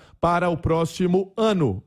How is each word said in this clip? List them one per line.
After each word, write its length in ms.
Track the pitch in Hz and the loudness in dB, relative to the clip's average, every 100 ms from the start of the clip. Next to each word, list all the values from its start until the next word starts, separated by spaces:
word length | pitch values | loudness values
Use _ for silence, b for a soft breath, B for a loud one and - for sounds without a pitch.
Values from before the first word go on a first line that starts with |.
| B - | B -4
para 280 | 165 175 180 | 0 0 0
o 80 | 165 | -2
próximo 760 | - 165 165 - 180 185 190 - | 0 0 -2 -2 0 0 -2 -2
ano. 440 | 220 196 135 92 | 0 2 0 -2